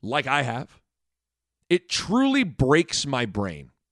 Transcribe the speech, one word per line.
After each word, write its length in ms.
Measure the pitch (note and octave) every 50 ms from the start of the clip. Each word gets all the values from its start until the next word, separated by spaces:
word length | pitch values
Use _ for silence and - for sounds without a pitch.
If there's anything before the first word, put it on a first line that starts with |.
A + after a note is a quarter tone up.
like 260 | - G2+ B2 D3 -
I 160 | C3 C3+ D3 C#3
have, 380 | B2 A2+ A#2+ D3 - - _ _ _ _ _ _ _ _ _ _ _ _ _ _ _ _ _ _ _
it 220 | F3 F3+ _ _
truly 540 | - - - - F#3+ B3 C4+ C4+ C4+ C#4 B3+
breaks 600 | F3+ A#2 _ C3+ B2+ D3 D#3+ F3 - - - -
my 220 | C#3+ C#3 B2 A#2+
brain 440 | A2 F2+ G#2 G2+ F#2+ E2 D2 C#2 B1 _ _ _ _